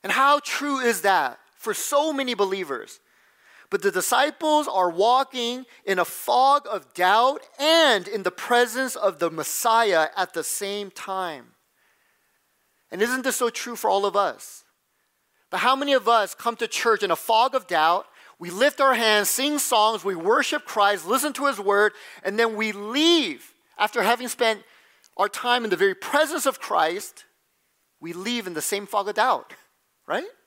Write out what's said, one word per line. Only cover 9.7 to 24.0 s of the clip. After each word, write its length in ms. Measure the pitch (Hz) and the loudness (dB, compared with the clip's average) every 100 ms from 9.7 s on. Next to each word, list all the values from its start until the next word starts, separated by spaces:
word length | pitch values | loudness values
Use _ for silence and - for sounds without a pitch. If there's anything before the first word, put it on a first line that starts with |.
| 226 226 170 156 - | 4 4 2 2 -2
at 160 | 180 | -4
the 100 | 170 | -4
same 480 | 147 - 202 202 196 | -6 -6 -6 -8 -10
time. 600 | - - 190 180 143 - _ _ _ _ _ _ _ _ _ _ _ _ _ _ | -14 -8 -6 -6 -10 -16 _ _ _ _ _ _ _ _ _ _ _ _ _ _
And 100 | 180 | -4
isn't 220 | 233 262 | -2 0
this 120 | 254 - | -2 -2
so 140 | 240 | -4
true 260 | - 247 233 | -4 -10 -4
for 140 | 214 | 0
all 160 | 196 202 | 0 0
of 100 | 190 | 0
us? 480 | 185 117 - - _ _ _ _ _ _ _ _ _ | -2 -4 -16 -20 _ _ _ _ _ _ _ _ _
But 100 | 180 | -2
how 160 | 240 269 | 0 0
many 180 | 285 | 2
of 140 | 269 202 | 0 2
us 260 | 233 196 | 2 0
come 220 | - 233 226 | -4 -8 -6
to 100 | 226 | -6
church 360 | - 240 214 | -2 0 0
in 80 | 202 | 0
a 40 | 175 | -2
fog 400 | - 220 254 262 | 0 2 2 -2
of 120 | 196 | -2
doubt? 400 | 170 160 180 - _ - _ | 2 2 2 -4 _ -20 _
We 100 | 175 | -12
lift 300 | 185 277 - | 0 0 4
our 140 | 269 | 2
hands, 360 | 240 220 214 196 | 4 4 4 2
sing 300 | - 277 294 | -2 -2 -2
songs, 460 | - 226 214 220 180 | 0 2 2 0 -6
we 100 | 180 | -4
worship 500 | 170 262 262 - - | 0 2 0 -4 -4
Christ, 400 | 220 202 202 160 | 2 2 2 -2
listen 280 | 254 294 | -2 -2
to 140 | 262 277 | -2 -4
his 120 | 208 | -2
word, 340 | 196 202 208 - - - | 0 2 2 0 -20 -8
and 140 | - 208 | -6 0
then 180 | 233 214 | 0 0
we 160 | 214 | -4
leave 840 | 202 208 254 320 339 226 127 - _ _ - | -6 -6 0 4 4 0 -6 -16 _ _ -4
after 260 | 214 233 | -2 0